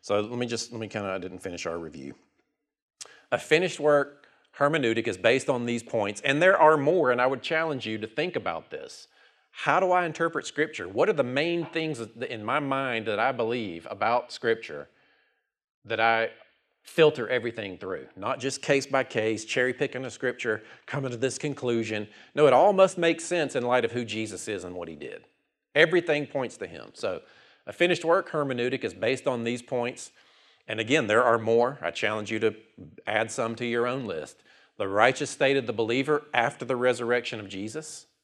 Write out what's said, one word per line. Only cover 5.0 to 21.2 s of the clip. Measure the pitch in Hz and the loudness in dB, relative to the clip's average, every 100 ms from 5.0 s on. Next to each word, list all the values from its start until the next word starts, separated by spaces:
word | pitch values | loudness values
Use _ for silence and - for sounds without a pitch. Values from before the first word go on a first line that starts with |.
| 117 | 0
is | 92 | 2
based | 113 131 - | 4 4 2
on | 127 | -2
these | 120 120 | 0 -4
points, | 113 117 101 104 | -2 -2 -2 -2
and | 143 139 | -2 4
there | 180 190 | 6 8
are | 156 156 | 8 8
more, | 139 185 135 | 4 4 4
and | 120 | 4
I | 127 | 2
would | 135 | 0
challenge | - 160 165 139 110 | -2 -2 -2 -4 -6
you | 110 | -6
to | 107 | -6
think | - 175 - | -4 -4 -2
about | 92 82 - | -4 -6 -8
this. | 71 65 - - _ _ _ _ | -14 -14 -16 -20 _ _ _ _
How | - - 156 | -6 2 2
do | 185 | 4
I | 180 | 2
interpret | 170 151 165 160 - | 2 0 -2 -2 -8
Scripture? | - 156 - 90 | -2 -2 -2 -6
What | 101 185 | 0 2
are | |
the | 170 | 2
main | 123 131 165 170 160 | 0 0 0 -2 -2
things | 165 160 135 | -4 -4 -6
that, | 107 117 123 | -8 -8 -8
in | 117 | -6
my | 107 139 | -2 -2
mind | 143 135 135 117 110 | 0 -2 -2 -4 -2
that | 104 | 0
I | 123 | 0
believe | 127 113 123 107 85 - | 0 -2 -2 -4 -10 -12
about | 101 107 120 - | -4 0 0 -2
Scripture | - 120 113 - 73 71 _ _ _ _ _ _ _ _ _ | -4 0 0 -4 -12 -14 _ _ _ _ _ _ _ _ _
that | - 113 | -8 0
I | 113 113 113 - - _ _ _ | 2 4 0 -6 -20 _ _ _
filter | - - 156 147 110 | -8 4 4 4 -2
everything | 127 117 113 101 90 | -2 -2 -8 -10 -10
through? | 95 90 - - | -8 -8 -10 -10
Not | 104 131 | -6 -4
just | 123 - | -4 -6
case | - 139 135 | 2 2 2
by | 135 | -2
case, | 131 123 110 107 | 0 0 0 -2
cherry | - - 127 | -4 0 0
picking | 127 143 127 | 0 -4 -4
a | 131 | -10
Scripture, | - 131 123 123 107 - - - | -4 -4 -2 -2 -4 -6 -20 -8
coming | 143 135 | -6 -4
to | |
this | 120 | -2